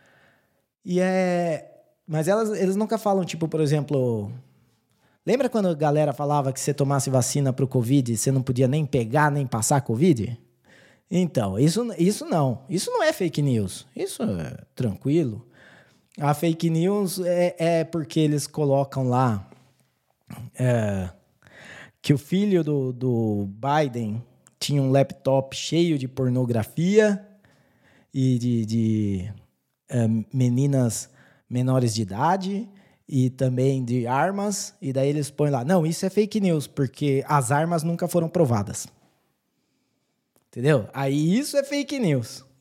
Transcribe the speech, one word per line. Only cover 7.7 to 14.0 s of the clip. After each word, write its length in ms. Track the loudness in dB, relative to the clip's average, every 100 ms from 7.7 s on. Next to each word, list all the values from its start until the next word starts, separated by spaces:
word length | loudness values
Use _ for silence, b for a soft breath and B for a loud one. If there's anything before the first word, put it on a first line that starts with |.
| 0 2 2 2 0
você 160 | 0
não 80 | 0
podia 260 | 0 2 2
nem 180 | 2 0
pegar, 460 | 0 2 2 2
nem 160 | 2 -2
passar 320 | -2 2 0
covid? 580 | 0 2 2 2 -2 -8 _ _ b b b b _ 0
Então, 440 | 0 0 0 2
isso, 340 | 2 2 -2 0
isso 260 | 0 0 -2
não. 380 | 0 2 -2 -4
Isso 220 | -6 -2
não 140 | 0
é 100 | 0
fake 260 | 0 -2 0
news. 460 | 0 0 -2 -8 -14
Isso 280 | -10